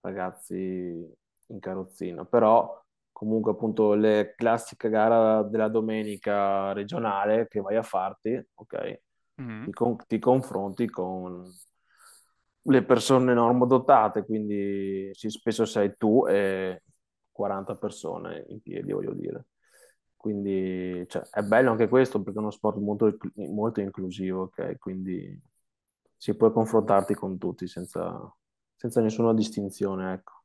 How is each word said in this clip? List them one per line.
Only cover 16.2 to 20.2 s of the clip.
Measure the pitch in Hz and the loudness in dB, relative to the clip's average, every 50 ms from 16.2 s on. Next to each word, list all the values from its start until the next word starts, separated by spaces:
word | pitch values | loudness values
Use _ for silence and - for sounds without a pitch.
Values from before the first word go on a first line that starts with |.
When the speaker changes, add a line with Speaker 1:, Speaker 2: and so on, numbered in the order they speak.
| - | 4
Speaker 1:
e | - 95 101 101 98 98 95 95 92 90 - _ _ _ _ _ _ _ _ _ _ | 4 2 2 2 0 -2 -2 -4 -6 -6 -10 _ _ _ _ _ _ _ _ _ _
quaranta | _ - 101 98 98 98 98 - - | _ -6 -4 -4 -4 -6 -6 -10 -10
persone | - - 104 - - - 80 87 85 85 87 85 78 - - | -6 -8 -8 -8 -8 -10 -10 -10 -8 -10 -12 -12 -12 -14 -16
in | - 110 | -18 -18
piedi, | _ - 90 - - 50 | _ -12 -10 -10 -8 -6
voglio | 50 50 - - - | -6 -6 -6 -6 -8
dire. | 50 50 50 50 - - _ _ _ _ _ _ _ _ _ _ _ _ _ _ | -8 -10 -10 -10 -12 -14 _ _ _ _ _ _ _ _ _ _ _ _ _ _
Quindi, | _ | _